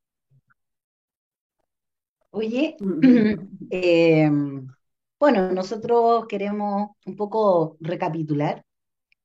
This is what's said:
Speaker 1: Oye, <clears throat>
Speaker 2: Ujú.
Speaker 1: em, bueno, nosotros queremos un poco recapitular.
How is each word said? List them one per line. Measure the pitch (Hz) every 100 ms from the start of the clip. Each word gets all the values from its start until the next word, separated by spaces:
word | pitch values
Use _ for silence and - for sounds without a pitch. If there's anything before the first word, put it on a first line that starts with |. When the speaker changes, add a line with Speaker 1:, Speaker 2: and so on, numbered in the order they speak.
| _ _ _ _ _ _ _ _ _ _ _ _ _ _ _ _ _ _ _ _ _ _ _
Speaker 1:
Oye, | 196 220 247 311 -
<clears throat> |
Speaker 2:
Ujú. | 196 160 262 247 214 208 - - -
Speaker 1:
em, | 185 180 170 165 156 151 147 143 139 131 - _ _ _ _
bueno, | 285 220 185
nosotros | 185 190 220 226 233 233 233 226
queremos | 202 202 208 208 202 208 _ -
un | 196
poco | 208 220 208 175 156 -
recapitular. | 156 175 180 160 151 147 151 - _ _ _ _ _ _